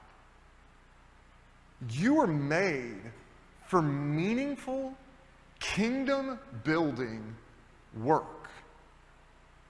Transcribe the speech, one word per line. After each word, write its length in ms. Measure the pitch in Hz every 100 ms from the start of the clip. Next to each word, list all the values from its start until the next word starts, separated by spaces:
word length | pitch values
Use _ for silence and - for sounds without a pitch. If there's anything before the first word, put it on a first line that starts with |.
| - - - - - - - - - - - - - - - - - - 120
You 240 | 127 226 311
were 120 | 220
made 720 | 147 143 165 190 139 120 98 113 - - - - - -
for 160 | 185
meaningful, 1120 | 151 139 147 151 190 240 285 277 - 262 262 269 - - - - - -
kingdom-building 1700 | - - 226 269 269 277 269 240 - 113 147 165 151 123 120 110 110 113 - - - - - 110
work. 460 | 123 147 - - - - - - - - - - - - - -